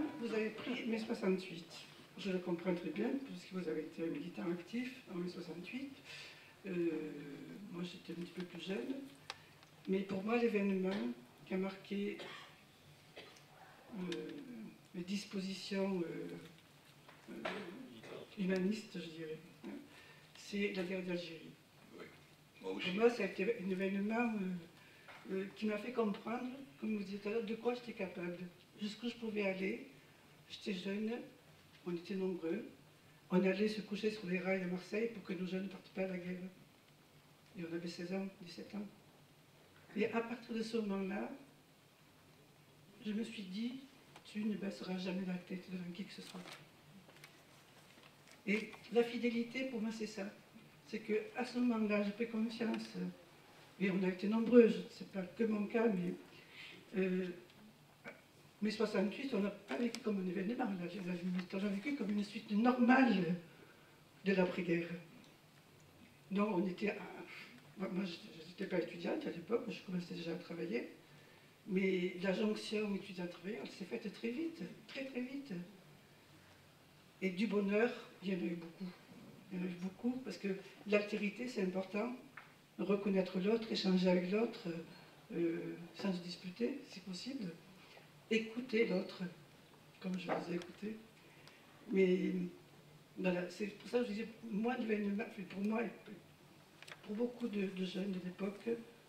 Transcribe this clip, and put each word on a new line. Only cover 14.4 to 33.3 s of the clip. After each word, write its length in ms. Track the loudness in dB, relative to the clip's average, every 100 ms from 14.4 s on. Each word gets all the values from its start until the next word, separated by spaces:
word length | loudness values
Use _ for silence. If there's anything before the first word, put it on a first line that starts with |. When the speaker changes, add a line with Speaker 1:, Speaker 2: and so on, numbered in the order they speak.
| -10 -10 -12 -14 -10
Speaker 1:
les 100 | -8
dispositions, 960 | -4 -4 -2 -4 -4 -4 -2 0 2 2
euh, 1300 | 0 -4 -6 -8 -12 -18 -20 -20 -20 -20 -20 -20 -12
euh, 180 | -8 -6 -6 -6 -10 -14 -14 -12 -12 -10 -2
humanistes, 560 | 2 4 4 2 -4 -8
je 120 | -8
dirais, 320 | -8 -8 -8 -12 -14 -12
hein, 60 | -12 -12 -18 -20 -20 -20 -18
c'est 380 | -6 0 0 0
la 80 |
guerre 180 | -2 -2
d'Algérie. 500 | -2 -2 -4 -10 -14 -18 -20 -20 -18 -16
Speaker 2:
Oui, 80 | -14 -16 -20 -20 -20 -10
moi 120 | -6
aussi. 120 | -2 0
Speaker 1:
Pour 100 | 6
moi, 140 | 6
ça 140 | 6
a 20 | 2
été 300 | 2 0 2 0
un 40 |
événement, 640 | 0 2 2 2 2 2
euh, 1000 | 2 -2 -2 -6 -16 -20 -20 -18 -16 -6
euh, 120 | -4 -4 -2
qui 100 | -2
m'a 120 | 0
fait 160 | 0
comprendre, 520 | 2 2 0 -2 -4 -4 -8 -12 -6
comme 180 | -2 -2
vous 60 |
disiez 160 | -2 -4
tout 100 | -2
à 20 |
l'heure, 120 | -2
de 120 | -2 0
quoi 180 | 0
j'étais 200 | 0 -4
capable, 440 | -6 -6 -4 -4 -4 -8 -12 -20 -6
jusqu'où 300 | -6 -4 -6
je 60 | -4
pouvais 320 | -2 0 0
aller. 400 | 0 0 -2 -6 -16 -20 -20 -20 -20 -16
J'étais 280 | -8 -4 -2
jeune, 340 | -2 0 0 -2 -6 -14 -20 -20 -20 -10 -4
on 60 |
était 220 | -4 -2 0
nombreux. 500 | 0 0 0 0 -4 -12 -20 -20 -20 -20 4